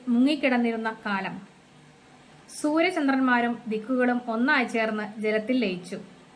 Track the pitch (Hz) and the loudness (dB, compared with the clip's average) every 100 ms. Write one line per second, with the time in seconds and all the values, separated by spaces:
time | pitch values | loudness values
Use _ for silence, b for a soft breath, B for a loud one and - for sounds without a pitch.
0 | - 240 262 302 269 247 240 226 220 220 | 0 4 4 2 2 2 0 -2 -4 -6
1 | 208 196 185 185 - - - - - - | -4 -4 -4 -10 -14 -20 -20 -20 -20 -20
2 | - - - - - - 302 311 349 349 | -20 -20 -20 -20 -18 -4 0 2 2 2
3 | 277 269 262 240 240 233 - 214 233 254 | 0 2 2 2 2 -2 -4 -6 -2 2
4 | 247 240 - 226 254 294 226 233 220 214 | 2 2 -2 0 2 2 2 0 0 -2
5 | 208 214 214 214 214 254 208 180 - 196 | -6 -4 -2 0 0 0 0 -2 -8 -12
6 | - - - | -14 -20 -20